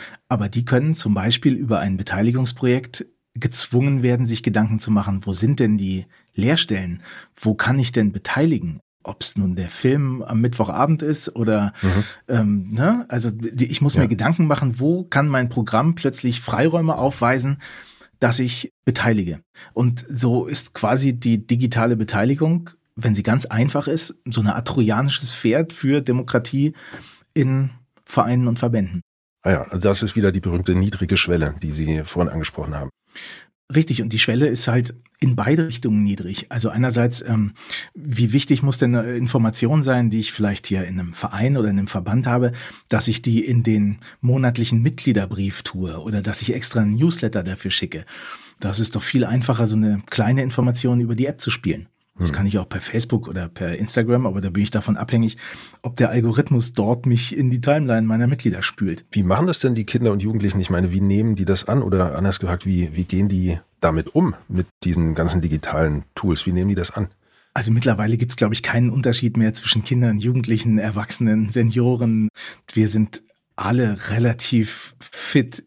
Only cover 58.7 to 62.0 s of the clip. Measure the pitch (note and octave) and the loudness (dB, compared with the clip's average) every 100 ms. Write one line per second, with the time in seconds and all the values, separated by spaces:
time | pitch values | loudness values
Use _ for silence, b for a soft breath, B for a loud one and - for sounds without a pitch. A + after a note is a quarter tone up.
58.7 | - F#2+ E2 - G#2+ F2+ F#2+ F3+ - C3 | -4 -4 -4 -4 0 2 2 2 0 0
59.7 | A2+ G#2+ B2 A#2 G2+ G#2 A2 G2+ F#2+ F2+ | 0 0 0 2 0 0 0 0 0 0
60.7 | F2+ F#2 F#2+ G2 G2+ A2+ G2 F#2 F#2+ - | 0 2 2 2 2 2 0 0 0 0
61.7 | C3 G#2 F#2+ | 0 2 2